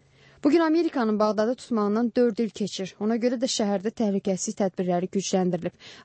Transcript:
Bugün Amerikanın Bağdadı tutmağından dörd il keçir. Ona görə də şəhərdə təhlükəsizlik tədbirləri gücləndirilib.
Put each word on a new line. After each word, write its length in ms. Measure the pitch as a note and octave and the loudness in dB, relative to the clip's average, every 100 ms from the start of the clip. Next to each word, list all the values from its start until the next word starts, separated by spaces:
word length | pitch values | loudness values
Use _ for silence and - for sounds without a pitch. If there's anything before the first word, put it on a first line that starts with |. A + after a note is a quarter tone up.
| _ _ - - | _ _ -20 -2
Bugün 160 | D4 E4 | 2 4
Amerikanın 580 | D#4+ D#4+ E4 C#4 A3 G#3 | 4 2 0 0 0 2
Bağdadı 360 | G#3+ G3+ G#3+ | 2 2 0
tutmağından 580 | B3+ - A3+ G#3 G#3 A#3+ B3 | -2 -2 0 2 2 0 2
dörd 220 | A#3+ G#3 | 2 2
il 120 | A3+ | -4
keçir. 440 | - G3+ - F#3 - | -4 -6 -6 -8 -4
Ona 180 | G#3+ A#3 | -2 0
görə 160 | A#3+ A#3+ | 0 0
də 80 | |
şəhərdə 460 | C4 - G#3 G3+ G3 | -2 0 0 0 -2
təhlükəsizlik 640 | - G#3+ G3 - F#3 - - | -2 0 0 -2 -4 -4 -2
tədbirləri 540 | F#3+ - F3+ F3 F#3+ | -2 -2 -2 0 -2
gücləndirilib. 600 | G3 - F#3+ F#3 E3+ F3+ - - - | -4 0 0 0 -2 -6 -10 -20 -10